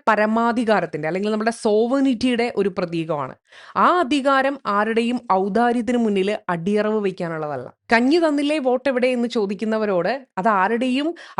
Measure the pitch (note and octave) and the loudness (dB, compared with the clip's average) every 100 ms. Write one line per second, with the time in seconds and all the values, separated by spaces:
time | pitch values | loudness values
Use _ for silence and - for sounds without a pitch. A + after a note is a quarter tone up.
0 | A#3+ G#3 G#3+ A3 A#3 A#3 A3+ G3+ E3+ D3+ | 2 2 2 2 0 0 2 2 0 -4
1 | D#3 F#3 G#3 G#3+ A3 A3+ A3 G#3+ A#3 C#4 | -4 -2 -2 -2 -2 -2 0 2 2 2
2 | C4+ A3+ B3+ A#3+ A#3 G3+ G3 F#3 F3 E3+ | 2 2 0 0 -2 -2 -2 -2 -4 -4
3 | D#3+ D3+ C3 - _ - - - A#3 F4 | -4 -4 -6 -10 _ -20 -6 2 4 4
4 | C4+ C#4+ C4+ C4+ C4+ C#4 - G3+ A3 A3+ | 2 0 2 2 0 -2 -2 0 0 0
5 | A#3 B3 - F#3+ G3+ G#3 A#3+ A#3+ A3+ A#3+ | 0 -2 0 0 2 2 2 0 0 0
6 | A3+ G3 F#3+ G#3+ - E3+ E3+ G#3 G#3+ A3 | 2 0 0 -4 -4 -4 0 0 0 0
7 | G3+ F#3 E3+ D#3+ D3+ C3+ C3 - - A3+ | -2 -4 -6 -6 -6 -8 -10 -16 0 2
8 | B3+ E4+ D#4+ D4 C#4+ D#4 B3+ B3+ C#4 B3 | 4 4 2 0 0 -2 0 0 0 0
9 | B3+ B3 A#3 A#3+ G3+ G#3 G#3+ A3 G#3 F#3 | 0 0 -2 -2 -2 -4 -4 -2 0 0
10 | F3 C4+ B3+ - A3 G3 F#3+ A#3 B3+ B3+ | 0 -4 -6 -2 0 2 2 0 0 -2
11 | D4+ E4+ - | -2 -6 -6